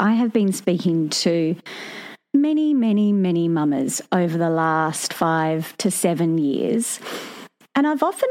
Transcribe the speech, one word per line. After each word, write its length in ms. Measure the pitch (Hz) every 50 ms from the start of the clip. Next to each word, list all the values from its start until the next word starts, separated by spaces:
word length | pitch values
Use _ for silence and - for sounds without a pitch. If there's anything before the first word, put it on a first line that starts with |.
I 140 | 190 208 226
have 180 | 226 247 226
been 200 | 220 226 202 190
speaking 580 | 185 - - 185 175 170 - 185 165 165 156 151
to 440 | - - - 180 170 170 160 160 165 - - - - - - - - - - - - - _ _ -
many, 400 | 277 294 302 311 302 311 302 294
many, 380 | 254 226 220 202 208 208 208
many 340 | 202 196 185 180 170 170 170
mamas 560 | 170 165 156 151 147 143 135 135 131 - - - -
over 260 | 190 180 175 170 160
the 140 | 165 170 165
last 640 | 165 165 160 160 160 160 160 156 156 - - -
five 640 | - - 170 165 165 160 160 160 160 160 160 - - -
to 120 | - 190
seven 480 | - - - 175 165 147 170 165 165 160
years. 600 | 147 139 135 - - - - 226 233 - - - - - - - - - - - - - _ _ _ _ -
And 100 | 277 285
I've 160 | 302 311 269
often 280 | 311 359 - - 539 523